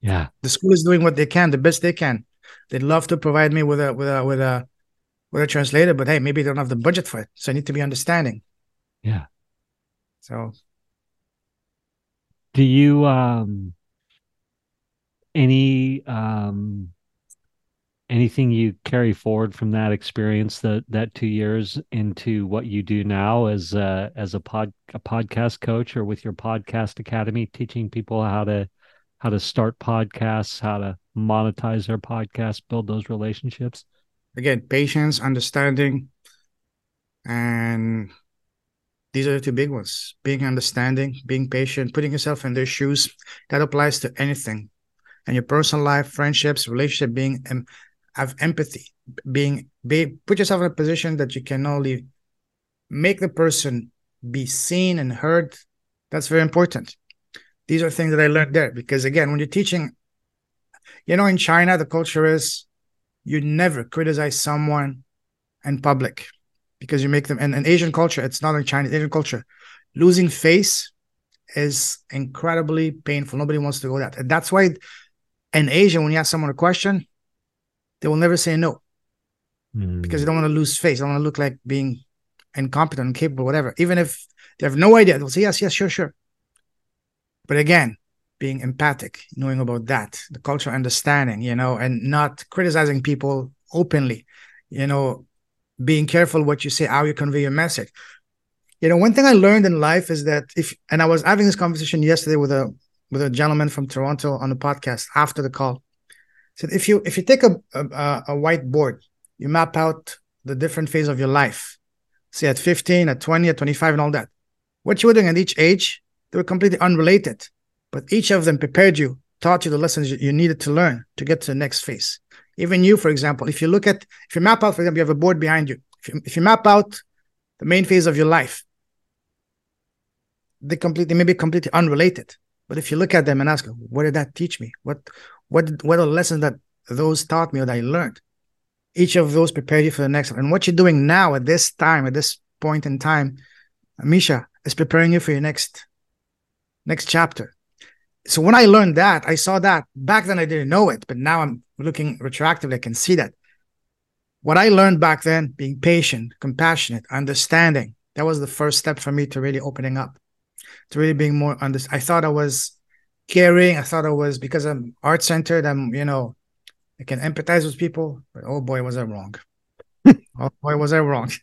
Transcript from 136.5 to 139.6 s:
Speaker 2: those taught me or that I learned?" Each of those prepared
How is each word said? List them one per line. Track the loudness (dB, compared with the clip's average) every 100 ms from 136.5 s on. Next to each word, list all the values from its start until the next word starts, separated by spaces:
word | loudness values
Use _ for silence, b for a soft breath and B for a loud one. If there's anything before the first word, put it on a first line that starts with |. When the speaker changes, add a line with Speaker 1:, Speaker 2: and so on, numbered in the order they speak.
| -4 _ _ _
Speaker 2:
those | -4 -2 -2
taught | -2 -2 -2
me | -2
or | -4
that | -4
I |
learned?" | -2 -4 -4 -10 _ _ _ _ _ _ _
Each | 0 2 4
of | 2
those | 2 2
prepared | 0